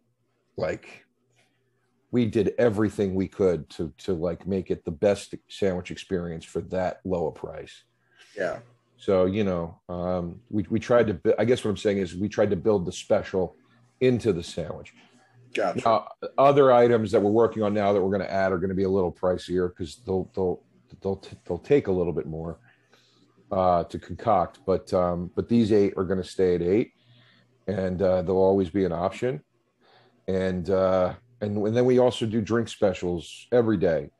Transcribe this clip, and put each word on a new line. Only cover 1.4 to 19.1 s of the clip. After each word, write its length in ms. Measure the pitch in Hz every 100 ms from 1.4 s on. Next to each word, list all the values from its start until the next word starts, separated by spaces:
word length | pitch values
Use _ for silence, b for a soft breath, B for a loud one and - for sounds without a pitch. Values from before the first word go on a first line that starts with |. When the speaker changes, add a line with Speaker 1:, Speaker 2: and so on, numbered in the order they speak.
| _ _ _ _ _ _ _
Speaker 1:
we 140 | 123
did 300 | 117 113 90 -
everything 560 | 120 104 107 - 101
we 140 | 95 95
could 400 | - 95 82 71
to, 240 | - 82 -
to, 160 | -
like, 320 | 87 85 85 90
make 240 | 95 90
it 140 | 90
the 60 | -
best 440 | 80 104 98 - - _
sandwich 420 | - 98 90 87
experience 540 | 82 - 92 87 82
for 160 | - 85
that 380 | 82 90 92 -
low 220 | 95 90 80
a 60 |
price. 520 | - - - - - _ b b b b
Speaker 2:
Yeah. 260 | 101 90 - - _ _ _
Speaker 1:
So, 300 | - 95 92
you 180 | 98
know, 360 | 101 87 85 - -
um, 520 | 87 87 90 87 85 -
we, 160 | 104 95
we 100 | 113
tried 260 | - 120 110
to 60 |
bu-, 200 | 87 110 -
I 60 |
guess 200 | 110 123
what 60 | 107
I'm 60 | 98
saying 220 | 107 98
is 180 | 90 87
we 120 | 101
tried 220 | - 104
to 60 | 98
build 300 | 110 104 87
the 60 |
special 640 | - - 104 - 95 90 - b b _ _
into 320 | 127 123 113
the 100 | 85
sandwich. 520 | 82 - 78 76 71 b b b b b _
Speaker 2:
Gotcha. 300 | - 98 92 117
Speaker 1:
Now, 220 | 110 - - - -
other 340 | 139 139 135
items 400 | 120 120 117 107
that 80 | 107
we're 100 | 101
working 320 | 110 113 113
on 120 | 104
now 180 | 104 101
that 80 | 104
we're 100 | 95
gonna 140 | 101
add 280 | - 95 95
are 60 | 92
gonna 160 | 95
be 100 | 92
a 40 | 95
little 220 | 98 90